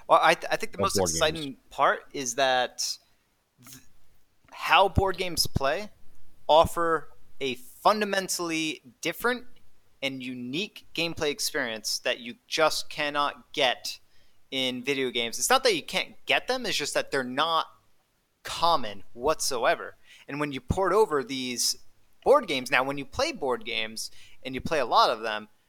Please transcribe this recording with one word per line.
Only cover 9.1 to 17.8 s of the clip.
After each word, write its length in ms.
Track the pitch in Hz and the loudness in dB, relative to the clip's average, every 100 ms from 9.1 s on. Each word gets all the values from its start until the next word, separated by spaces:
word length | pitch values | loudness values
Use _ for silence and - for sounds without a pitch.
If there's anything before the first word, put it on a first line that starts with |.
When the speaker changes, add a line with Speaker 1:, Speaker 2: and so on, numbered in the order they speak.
| - 233 247 - - - - - - | -2 -2 -2 -8 -14 -16 -20 -20 -6
Speaker 1:
and 200 | 139 131 | -6 -4
unique 640 | 127 127 123 151 208 - - | -8 -8 -6 -4 -6 -10 -12
gameplay 340 | - 165 160 151 | -6 -4 -2 -4
experience 680 | 139 - 151 120 110 - - | -2 -4 -4 -4 -6 -6 -4
that 200 | 131 120 | -2 -4
you 140 | 120 113 - | -6 -14 -6
just 400 | - 156 - - | 2 2 2 -4
cannot 600 | - 147 147 143 - - | -4 -2 0 -2 -4 -8
get 460 | 147 131 110 - - _ - - - - | 0 2 0 -6 -12 _ -20 -20 -20 -8
in 320 | 135 127 127 | -4 -2 -2
video 280 | 127 135 127 | -2 -2 0
games. 280 | 120 117 - | -2 -4 -2
It's 120 | - | 2
not 120 | 262 | 2
that 140 | 262 160 | 2 0
you 60 | |
can't 320 | - 180 117 - - | -2 -4 -4 -6 0
get 220 | 139 - | 0 0
them, 180 | 254 214 | -4 -2
it's 100 | 147 | -4
just 180 | 143 | -2
that 160 | 147 - | -2 -2
they're 120 | 143 | -2
not 440 | 127 131 165 160 - - | -2 0 2 0 -2 -8